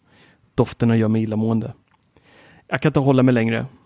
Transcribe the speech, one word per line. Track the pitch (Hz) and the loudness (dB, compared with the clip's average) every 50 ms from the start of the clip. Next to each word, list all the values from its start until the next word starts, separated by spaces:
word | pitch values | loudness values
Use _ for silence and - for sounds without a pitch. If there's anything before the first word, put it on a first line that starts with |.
| _ _ _ _ _ _ _ _ _ _ _ | _ _ _ _ _ _ _ _ _ _ _
Dofterna | - 120 - - - 120 117 113 | 0 0 0 0 -2 0 2 2
gör | 113 110 | 2 2
mig | 107 110 113 110 | 0 0 -2 -2
illamående. | 110 107 107 110 113 113 110 113 113 - - _ _ _ _ _ _ _ _ _ _ _ - - - - - _ | -2 -4 -4 -2 -2 -2 -2 -4 -6 -12 -16 _ _ _ _ _ _ _ _ _ _ _ -20 -20 -20 -20 -20 _
Jag | - - 127 | -10 -8 -2
kan | - 156 | -2 0
inte | 139 151 | 0 0
hålla | 131 139 131 127 127 | 2 2 2 4 4
mig | 131 123 | 4 2
längre. | 117 113 113 113 113 127 - - _ _ | 2 0 -2 -2 -4 -6 -10 -12 _ _